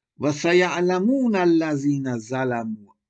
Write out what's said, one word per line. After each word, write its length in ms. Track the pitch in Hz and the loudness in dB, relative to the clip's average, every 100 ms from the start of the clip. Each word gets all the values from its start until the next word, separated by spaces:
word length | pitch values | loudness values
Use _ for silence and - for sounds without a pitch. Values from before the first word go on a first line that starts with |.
| _ - | _ -6
و 120 | 139 | -4
سیعلمون 1040 | 147 165 180 180 160 180 180 208 277 247 196 | -2 2 4 2 0 0 2 0 2 0 2
الذین 840 | 175 165 160 147 143 143 135 120 | 2 2 0 0 0 0 -2 -4
ظلموا 760 | 107 131 131 117 113 107 101 _ _ | -4 -4 -2 -2 -4 -8 -14 _ _